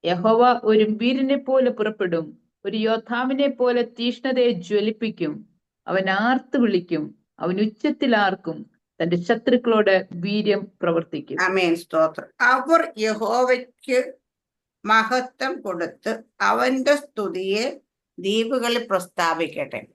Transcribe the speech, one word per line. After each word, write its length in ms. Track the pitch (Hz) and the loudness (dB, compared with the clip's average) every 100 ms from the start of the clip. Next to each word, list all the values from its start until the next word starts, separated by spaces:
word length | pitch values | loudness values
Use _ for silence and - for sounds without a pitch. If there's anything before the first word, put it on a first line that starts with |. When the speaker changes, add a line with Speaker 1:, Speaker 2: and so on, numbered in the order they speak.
Speaker 1:
യഹോവ 560 | 170 175 214 226 247 240 | -2 0 2 4 4 4
ഒരു 240 | 214 220 214 | 4 4 4
വീരനെ 460 | 214 233 262 269 277 | 0 0 0 0 0
പോലെ 340 | 269 262 247 | 2 2 2
പുറപ്പെടും, 680 | 220 214 214 185 170 156 - _ _ | 0 -4 -2 -2 -2 -4 -14 _ _
ഒരു 120 | 196 214 | -8 -2
യോദ്ധാവിനെ 720 | 220 226 - 240 262 269 277 | -2 -2 -4 -4 -2 0 0
പോലെ 340 | 277 247 247 | 0 0 0
തീഷ്ണതയെ 680 | 233 - 240 240 269 254 240 | -2 -2 -4 -2 -2 2 2
ജ്വലിപ്പിക്കും. 1080 | 180 - 208 214 220 220 - 160 147 - _ _ _ - | 0 -2 0 0 -2 -6 -4 -6 -6 -16 _ _ _ -4
അവൻ 240 | 185 190 | -2 0
ആർത്ത് 460 | 190 226 262 - 269 | 0 2 0 -2 0
വിളിക്കും, 640 | 233 185 175 156 151 - _ _ | 2 0 -2 -6 -6 -14 _ _
അവൻ 220 | 170 185 | -4 -2
ഉച്ചത്തിൽ 560 | 214 214 302 294 277 214 | -2 -2 -4 -2 0 2
ആർക്കും, 540 | 202 190 - 156 - _ _ _ | 2 -2 -8 -10 -14 _ _ _
തന്റെ 200 | 131 175 | -2 -2
ശത്രുക്കളോട് 840 | 175 226 262 247 240 220 208 190 190 | 0 -2 2 2 2 2 4 2 0
വീര്യം 560 | 175 190 208 208 202 202 _ | -8 -4 -2 0 -2 -4 _
പ്രവർത്തിക്കും. 600 | 175 165 170 147 - - | -2 -2 -4 -10 -8 -4
Speaker 2:
ആമേൻ, 340 | 185 190 180 165 | -2 0 0 0
സ്തോത്രം. 500 | - 160 160 156 - _ | -2 0 0 -2 -16 _
അവർ 520 | 240 262 269 330 - - | 2 2 4 2 2 -2
യഹോവയ്ക്ക് 1120 | 220 214 214 240 254 247 254 _ - 254 - - _ _ _ _ _ _ | -2 -2 0 0 2 0 -2 _ -2 0 0 -10 _ _ _ _ _ _
മഹത്വം 760 | 202 220 220 254 247 _ 269 359 | 2 2 2 -2 -2 _ -6 -6
കൊടുത്ത് 600 | 202 170 165 - 214 - - _ | -8 -6 -6 -6 -8 -8 -10 _
അവന്റെ 560 | 196 220 247 262 262 285 | 0 2 2 2 2 0
സ്തുതിയെ 840 | 285 - 196 180 190 208 254 - _ _ _ - | 0 -6 -6 -4 -2 -2 -2 -8 _ _ _ -6
ദ്വീപുകളിൽ 680 | 190 214 226 262 240 240 233 | -2 0 0 -2 0 -2 0
പ്രസ്താവിക്കട്ടെ. 960 | 190 180 - 170 160 165 156 135 110 101 | -2 -2 -2 -2 0 -4 -4 -8 -10 -14